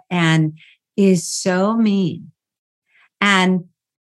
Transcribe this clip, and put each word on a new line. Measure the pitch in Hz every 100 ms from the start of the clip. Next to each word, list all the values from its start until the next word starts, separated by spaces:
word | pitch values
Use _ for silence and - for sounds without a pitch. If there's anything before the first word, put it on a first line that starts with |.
| _
and | 180 165 160 156 156 - _ _ -
is | 196 180 -
so | - 196 180 202 226
mean. | 220 196 180 95 - _ _ _ _ _ _ _ _ _
And | 202 196 185 185 180 _ _ _